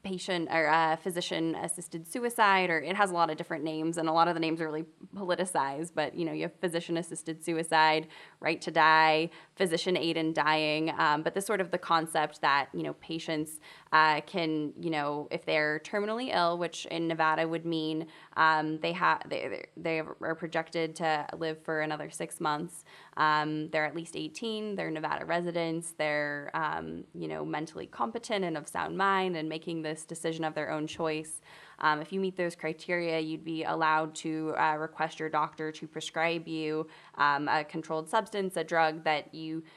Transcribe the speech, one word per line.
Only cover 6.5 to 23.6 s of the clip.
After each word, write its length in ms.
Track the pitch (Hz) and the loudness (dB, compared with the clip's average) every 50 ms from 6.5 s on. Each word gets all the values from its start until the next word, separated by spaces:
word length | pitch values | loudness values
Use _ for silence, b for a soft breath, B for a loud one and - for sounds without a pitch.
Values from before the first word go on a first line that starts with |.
| - | -4
physician-assisted 880 | _ - 180 165 170 170 - 170 165 170 - - - - 165 160 165 - | _ -4 -2 -2 -2 -2 -2 -4 -4 -4 -6 -10 -10 -8 -8 -10 -6 -4
suicide, 640 | 175 165 160 165 160 165 156 156 156 156 160 160 B B B B B B B | -4 -2 -2 0 4 6 6 8 8 6 4 0 B B B B B B B
right 200 | - 151 165 - - | -2 -2 -2 0 -4
to 80 | 170 | 2
die, 580 | 156 165 156 160 156 156 160 160 156 156 165 170 B B B B B | 6 6 8 10 10 10 8 8 6 4 2 0 B B B B B
physician 400 | - 196 175 160 170 - 190 180 | 0 2 2 2 0 2 2 2
aid 220 | 156 147 165 160 | 2 2 0 0
in 160 | 165 160 160 160 | 0 0 0 0
dying, 580 | 160 147 151 156 156 156 151 151 156 160 160 143 | 2 2 4 4 4 2 2 2 0 0 -2 0
um, 240 | - 165 156 151 147 | 2 4 4 4 2
but 140 | 156 170 - | 0 0 -2
this 100 | 190 190 | -2 -2
sort 160 | - 214 185 | 0 0 0
of 80 | 190 170 | 0 -2
the 80 | - | -2
concept 640 | 180 - - 170 160 160 165 - 160 151 151 - - | -6 0 2 2 2 2 2 0 0 0 0 -2 0
that, 260 | - 147 139 143 131 - - | 2 4 4 4 2 0 -4
you 80 | 170 | -4
know, 120 | 160 151 143 | -4 -4 -6
patients, 680 | - - - 165 160 - - 160 151 156 156 - - B B B B B B | -8 -8 -8 -8 -6 -4 -4 -2 -2 -4 -6 -8 -16 B B B B B B
uh, 300 | - 156 156 156 151 156 | 6 6 6 6 4 2
can, 520 | 160 - - 185 165 156 156 151 151 147 - - | -2 -4 -4 -2 0 0 0 -2 -2 -4 -6 -6
you 100 | 170 170 | -4 -2
know, 380 | 160 151 147 147 147 147 143 - | -2 0 -2 -2 -2 -4 -4 -6
if 160 | - 165 - | -6 -6 -2
they're 340 | 165 160 156 151 151 151 156 156 | 0 2 2 2 2 0 -2 -4
terminally 480 | - - 208 202 214 220 233 254 262 - | -4 -2 -2 -2 -2 -4 -4 -4 0 2
ill, 240 | 180 175 170 170 | 2 2 2 2
which 300 | 175 175 165 170 - - | 0 -4 -4 -6 -8 -10
in 200 | - - 165 170 | -6 -4 -2 -2
Nevada 400 | 165 165 156 160 156 156 160 165 | -2 2 2 4 4 4 2 0
would 180 | 165 165 165 165 | 0 -2 -4 -2
mean, 420 | 170 165 160 156 156 160 156 160 160 B B B B B | -2 -2 -2 -2 -2 -2 -4 -4 -6 B B B B B
um, 420 | - 160 156 156 156 156 156 156 156 | 4 6 6 6 4 2 0 -2 -2
they 140 | - 170 170 | -2 -2 0
ha-, 280 | 180 175 160 160 - - - | 2 2 2 2 2 -2 -6
they, 360 | 151 - - - 98 - - - _ | -4 -4 -4 -4 -6 -8 -10 -14 _
they 240 | - 165 170 160 160 156 - - _ - 160 | -6 -2 -2 0 0 -2 -4 -8 _ -4 -4
are 40 | 160 | -4
projected 640 | 165 180 160 165 165 160 - - 170 160 160 156 | -4 -6 -4 -2 -4 -4 -2 -2 -2 -2 -2 -2
to 320 | - 170 160 156 147 143 - - | -2 0 2 2 0 -2 -6 -6
live 240 | 165 165 160 156 160 | -4 -4 -4 -4 -6
for 200 | - - 160 156 | -6 -4 -2 0
another 280 | 156 151 151 151 147 160 | 0 -2 -2 -6 -6 -10
six 320 | - - 170 165 - - | -8 -8 -8 -10 -6 -4
months, 440 | 165 151 147 147 170 170 - - - B B B B B B | -2 -2 0 -2 -4 -8 -10 -18 -20 B B B B B B
um, 520 | - 151 151 151 151 151 156 156 151 | 2 4 4 4 4 2 0 -2 -4